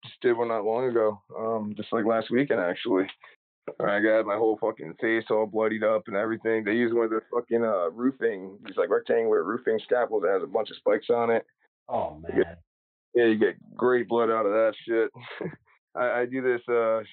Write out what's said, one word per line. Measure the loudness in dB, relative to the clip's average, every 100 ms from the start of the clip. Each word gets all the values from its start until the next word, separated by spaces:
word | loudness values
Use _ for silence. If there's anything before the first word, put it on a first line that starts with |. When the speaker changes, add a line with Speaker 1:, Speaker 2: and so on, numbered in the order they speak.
Speaker 1:
just | -20 -2
did | 0 2
one | 0
not | -2
long | 0 -2 0
ago, | 2 2 0 _ -8
um, | -4 -4 -4 -8
just, | -4
like, | -2
last | 2 0 0
weekend, | 0 2 0
actually. | 0 -2 0 0 0 -6 -20 _ _ _ -18 -6
I | -2 2
got | 2 2 2
my | 2
whole | 2 2
fucking | -2 -4 -12 -6
face | -2 -2 0
all | 0 0
bloodied | 0 0 0
up | 0 0 -2
and | -4
everything. | -2 -2 -2 0
They | 0
used | 0 2
one | 2 0
of |
the | -2 -4
fucking, | -6 -2 0
uh, | 0 0 -2
roofing, | 0 -2 0 -4 -4 -10 -16
these, | -12 -4
like, | 0
rectangular | 0 2 0 4 2
roofing | 0 -2 -2 -2
scaffolds | 0 0 0 0
that | 0
has | 0
a | 0
bunch | -4 -4
of | -4
spikes | 0 0 2
on | 0 2
it. | 0 0 _ _ _ -8
Speaker 2:
Oh, | -4 -4 -8
man. | -4 0
Speaker 1:
Yeah, | 0 -2 _ _ _ _ _
yeah, | 2 4
you | 4
get | 2 0 -16 -2
great | 2 2 0
blood | 0 2
out | 2 2
of |
that | 2 2 0 -4
shit. | 0 0 -4 -16 -10
<laughs> | -10 -12 _ _ _
I, | -4 -2 0
I | -2
do | -2
this, | 0 -2 0
uh, | 0 2 0 -4